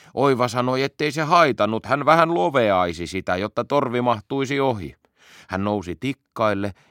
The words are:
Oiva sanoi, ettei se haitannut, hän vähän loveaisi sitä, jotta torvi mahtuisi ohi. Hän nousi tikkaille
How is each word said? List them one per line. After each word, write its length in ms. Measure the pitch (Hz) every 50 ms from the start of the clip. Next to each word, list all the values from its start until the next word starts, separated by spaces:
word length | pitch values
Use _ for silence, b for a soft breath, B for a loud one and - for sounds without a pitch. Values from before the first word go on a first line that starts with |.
| b b b
Oiva 340 | - 131 139 135 117 123 123
sanoi, 340 | 107 127 123 127 127 131
ettei 300 | 135 139 - - 147 151
se 100 | 135 156
haitannut, 640 | 156 147 180 175 165 143 117 - 104 107 110 110 -
hän 200 | 101 127 143 139
vähän 280 | 131 156 165 165 160 170
loveaisi 720 | 175 180 175 139 135 117 104 98 92 90 87 85 80 87
sitä, 300 | 80 95 95 - - 90
jotta 280 | 92 101 104 - - 120
torvi 360 | - 139 143 143 123 117 123
mahtuisi 600 | 123 123 117 107 - - 139 139 135 120 143 139
ohi. 340 | 135 135 117 104 85 67 - _ _ b b b b b b b b b
Hän 160 | 92 95 98
nousi 320 | 104 104 104 87 90 85
tikkaille 760 | - - 135 131 - _ _ _ - 113 107 101 98 101 101 92 - _ _